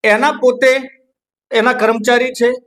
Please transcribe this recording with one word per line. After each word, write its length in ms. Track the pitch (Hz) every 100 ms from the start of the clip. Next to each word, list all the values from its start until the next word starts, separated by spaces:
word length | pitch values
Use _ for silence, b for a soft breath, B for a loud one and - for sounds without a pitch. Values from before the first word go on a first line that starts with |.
એના 280 | 214 214 277
પોતે 400 | 302 254 247 269 262 262 _ _ _ _ _ _
એના 220 | - 233
કર્મચારી 600 | 254 214 233 214 240 254
છે. 200 | 254 240 254